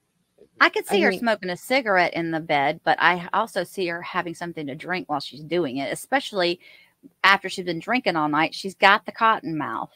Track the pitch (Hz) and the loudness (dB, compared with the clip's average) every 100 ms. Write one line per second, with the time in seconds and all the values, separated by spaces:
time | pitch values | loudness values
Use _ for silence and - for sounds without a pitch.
0 | _ _ _ _ - _ 320 427 - 403 | _ _ _ _ -20 _ 2 2 0 2
1 | 277 180 233 214 185 175 - 262 220 185 | 2 2 0 -2 -2 -8 0 0 2 2
2 | 175 - 165 160 165 143 143 160 165 - | 2 0 -4 -4 0 0 2 0 0 4
3 | 165 180 175 196 220 196 175 - 175 170 | 4 2 0 -2 -2 -4 -6 -4 -4 -4
4 | - 180 170 165 175 160 143 156 160 180 | -6 -6 -6 -8 -10 -8 -10 -10 -6 -6
5 | - 143 - 135 151 175 147 131 131 160 | -4 -6 -6 -14 -4 -2 0 -2 -6 -6
6 | - 269 - 202 175 175 - - _ _ | -4 -4 -2 -2 -2 -2 -10 -20 _ _
7 | - _ 185 196 185 - 180 165 196 247 | -20 _ 4 4 2 -6 -6 -6 -2 0
8 | 202 165 151 147 160 - 196 - 196 214 | 0 0 0 2 0 -4 -10 4 6 6
9 | - - 226 214 - 156 127 110 - | 2 0 2 2 -2 -4 -4 -6 -8